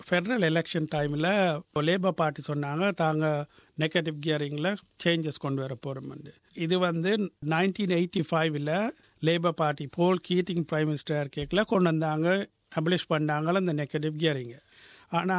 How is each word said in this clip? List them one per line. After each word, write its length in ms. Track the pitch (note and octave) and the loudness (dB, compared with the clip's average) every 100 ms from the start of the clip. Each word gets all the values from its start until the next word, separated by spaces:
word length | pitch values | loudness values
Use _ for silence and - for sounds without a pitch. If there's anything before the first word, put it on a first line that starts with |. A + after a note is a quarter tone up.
federal 420 | - F3+ F#3 B3 E3 | 0 0 2 2 2
election 440 | E3 D#3+ E3+ D#3 | 2 0 -4 -2
டைம்ல 380 | D3+ D3 D3 E3+ G#3 F3+ D3 - D3+ | -2 -2 0 2 4 2 0 -4 0
Labour 380 | D3+ F#3+ F#3 E3+ | 2 2 0 2
Party 220 | D#3 D3 C#3+ | 0 0 -4
சொன்னாங்க, 440 | D3 C#3+ D3+ G3+ | -4 -2 0 0
தாங்க 320 | F3+ D#3+ D#3 D#3 D3 D3 _ _ - | 2 2 2 2 0 -4 _ _ -2
negative 420 | D#3 F3 D#3+ D3 | 0 0 0 -2
கியரிங்ல 480 | D#3 D3+ C#3+ D3 F3 G3+ - - | -2 0 -2 -2 -2 -4 -8 -2
changes 420 | F3 E3+ D#3 - D3 | 0 0 -2 -6 -4
கொண்டு 160 | C3+ | -4
வர 140 | C3+ B2 | -4 -8
போறோம்னு. 520 | C#3 C3+ C3+ C3+ C#3+ - _ - | -8 -8 -10 -14 -16 -20 _ -6
இது 220 | E3 F3+ | -2 2
வந்து 340 | F3+ E3+ F3+ G#3+ G3 - D3 | 2 0 0 0 -2 -4 -2
நைன்டீன் 460 | D#3+ G3 F#3 G3 E3+ | 2 2 0 0 2
எயிட்டி 260 | F3+ F#3+ | 2 -2
ஃபைவ்ல 480 | D3+ E3 D#3+ D3 D3 F3 A3+ - _ _ | 0 2 2 0 -2 -2 -2 -6 _ _
Labour 360 | D#3 E3+ E3+ D#3+ | 0 2 0 2
Party 240 | D3+ C#3+ C#3 | 0 0 -6
போல் 320 | - F3 F#3 | 0 2 2
Keating 440 | - F3+ F3 E3+ D3+ | 2 0 0 -4 -2
Prime 240 | D#3 D#3 | 0 0
மினிஸ்டர் 440 | D3 - D3 C#3 | -2 -4 -4 -4
கேக்கல 280 | D3+ C#3+ F#3 A3 | -8 -2 0 2
கொண்டு 240 | G3 F3 | 4 4
வந்தாங்க, 400 | D#3+ D#3 D#3 E3+ G3 G3 _ _ E3 | 2 0 0 0 0 -2 _ _ -2
publish 360 | D#3+ F3+ - | 0 0 0
பண்ணாங்க 380 | D#3 D3+ D3+ D#3+ F#3+ | 0 0 0 0 0
அந்த 180 | F3+ | 0
negative 420 | D3+ C#3+ D#3 D#3 D#3 | -2 -2 -4 -4 -2
கியரிங். 380 | D#3+ C3+ A#2+ B2 _ - - - - | 0 -2 -6 -14 _ -20 -20 -20 -6
ஆனா 240 | E3+ F3+ | -2 0